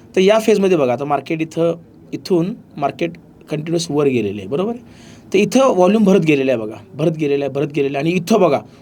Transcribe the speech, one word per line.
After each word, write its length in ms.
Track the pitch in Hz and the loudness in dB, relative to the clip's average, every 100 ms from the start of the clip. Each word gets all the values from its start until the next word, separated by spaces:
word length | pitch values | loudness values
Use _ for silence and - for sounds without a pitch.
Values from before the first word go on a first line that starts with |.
| - 190 | -6 2
तर 40 | |
या 180 | 190 220 | 4 4
फेजमध्ये 380 | 220 196 190 170 | 2 2 2 2
बघा, 160 | 127 | 2
आता 120 | 123 | 0
मार्केट 380 | 143 139 120 165 | -2 -4 -2 -6
इथं, 340 | 160 160 170 170 - - - | -4 -2 -2 -2 -10 -20 -14
इथून 420 | - - 175 180 233 - - | -10 -2 -2 -2 -6 -14 -6
मार्केट 340 | 143 - 170 170 - - - | -6 -4 -8 -8 -20 -20 -10
कंटिन्युअस 400 | 156 160 165 165 | -8 -4 -4 -2
वर 160 | 143 143 | 0 0
गेलेलं 340 | 123 104 101 | 0 -2 -6
आहे, 80 | 95 | -6
बरोबर 220 | 147 208 | -4 -4
आहे? 100 | 233 - - - - - | -6 -14 -20 -20 -20 -2
तर 60 | 190 | 0
इथं 360 | 196 247 269 | 2 2 2
व्हॉल्यूम 300 | 185 180 220 | 4 4 4
भरत 160 | 196 190 | 4 4
गेलेलं 320 | 156 139 131 | 4 2 2
आहे 80 | 117 | -2
बघा, 160 | 107 110 - | -4 -12 -14
भरत 220 | 131 165 160 | -4 -4 -2
गेलेलं 280 | 147 143 | -2 -2
आहे, 80 | 139 | -4
भरत 140 | 139 151 147 | -4 -4 -2
गेलेलं 220 | 139 139 | -2 -2
आहे. 100 | 160 | -2
आणि 80 | 180 | -2
इथं 240 | 170 233 | 0 2
बघा, 200 | 175 123 - - | 2 0 -4 -20